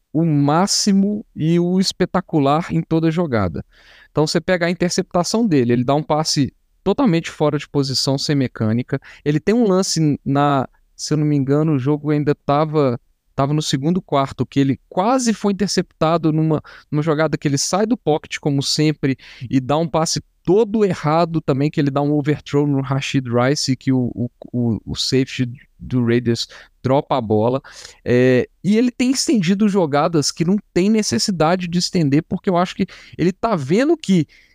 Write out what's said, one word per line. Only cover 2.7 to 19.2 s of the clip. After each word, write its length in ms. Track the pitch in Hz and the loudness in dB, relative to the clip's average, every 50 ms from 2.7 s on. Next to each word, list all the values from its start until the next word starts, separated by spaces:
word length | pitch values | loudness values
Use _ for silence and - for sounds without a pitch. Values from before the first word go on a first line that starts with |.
em 100 | - 160 | -4 -4
toda 280 | 165 - 160 165 160 165 | -2 0 -2 0 0 0
jogada. 560 | 160 170 180 156 123 110 98 87 76 65 - - _ _ - - - - - _ | 0 0 -2 -2 0 0 0 -2 -4 -6 -10 -12 _ _ -20 -20 -20 -20 -20 _
Então 160 | _ 147 156 156 | _ -2 -2 0
você 120 | - 175 | 0 -2
pega 280 | 151 - 185 175 170 170 | -2 0 -2 0 0 -2
a 20 | |
interceptação 800 | 180 - 180 175 - - 185 - - 175 175 - - 220 240 214 | 0 0 -2 0 0 -2 -4 -2 -2 -2 -2 0 0 0 0 2
dele, 260 | 160 139 120 117 120 | 2 2 4 2 2
ele 100 | 123 123 | 2 2
dá 120 | 120 139 | 0 0
um 80 | 147 151 | -2 0
passe 500 | - 156 151 160 - - 156 135 107 - _ _ _ _ _ _ | 0 -2 -2 -2 -2 0 0 -2 -2 -4 _ _ _ _ _ _
totalmente 480 | 180 202 - 285 233 165 165 165 - | -2 0 2 2 2 2 0 -2 -4
fora 260 | - - 156 147 147 147 | -4 -2 -2 0 0 -2
de 100 | - - | -6 -4
posição, 520 | - 143 139 135 131 - - - 135 139 | -2 -2 -2 0 -2 -2 -2 -2 -2 -2
sem 160 | - - 151 | -2 -2 0
mecânica. 640 | 143 131 117 - - 117 107 110 120 123 - - 139 - - - - _ | 0 0 -2 -2 -2 -2 0 0 -2 -2 -4 -6 -8 -8 -12 -20 -6 _
Ele 140 | 147 147 151 | -2 -2 0
tem 160 | - - 208 | 0 0 2
um 120 | 247 240 208 | 2 2 2
lance 520 | 185 185 190 - - 165 160 151 139 - - | 2 2 0 0 0 0 2 2 0 0 -2
na, 460 | - 139 139 143 147 143 135 123 - _ _ _ _ _ | -2 0 2 2 2 2 0 -2 -4 _ _ _ _ _
se 160 | - - - | -14 -6 -4
eu 60 | 156 156 | -2 0
não 80 | 151 | 0
me 100 | 151 147 | 0 0
engano, 380 | 143 135 131 143 147 156 160 156 | 0 0 0 0 0 2 2 0
o 60 | 135 | 0
jogo 320 | 123 139 151 147 147 147 | 0 0 -2 -2 -2 -2
ainda 240 | 151 147 147 139 147 | -2 0 0 0 -2
tava, 640 | - _ - 143 147 156 156 151 156 143 131 117 120 - _ _ _ _ _ _ | -2 _ -2 0 0 0 0 0 0 0 0 0 -4 -8 _ _ _ _ _ _
tava 180 | - 135 139 151 | -4 -2 0 0
no 80 | 151 | -2
segundo 400 | 151 - - 139 131 160 180 185 | -2 -2 -4 -2 0 0 -2 -2
quarto, 440 | - - - 139 135 131 - - 123 | -2 -2 -2 -2 0 -2 -4 -6 -6
que 140 | - - 135 | -2 0 0
ele 200 | 139 135 127 - _ _ | 0 0 0 -4 _ _
quase 440 | - 180 185 220 269 262 247 233 214 | -4 -2 0 2 0 0 0 -2 -2
foi 200 | - - 202 202 | 0 -2 -2 -2
interceptado 800 | 180 208 185 - - 180 - _ _ 165 156 165 170 160 160 151 | 0 -2 -2 -2 -2 -4 -4 _ _ 0 0 0 2 0 0 0
numa, 280 | 160 156 160 156 - - - - - - _ | 2 2 0 0 -2 -4 -8 -16 -20 -12 _
numa 140 | - 151 151 | -4 -2 0
jogada 340 | 165 151 147 160 156 147 151 | 0 0 0 0 -2 -2 -2
que 100 | - 156 | -2 -2
ele 100 | 139 143 | -2 -2
sai 280 | - - - 185 220 | -2 -2 -2 -2 0
do 100 | 214 247 | 0 -2
pocket, 420 | - _ 165 147 156 - - - - | -2 _ 0 -2 -2 -2 -8 -12 -6
como 240 | - 156 143 139 135 | -4 -2 -2 0 -2
sempre, 520 | - - - 151 156 151 - - 139 131 - | -2 0 0 0 0 0 0 -2 -4 -4 -4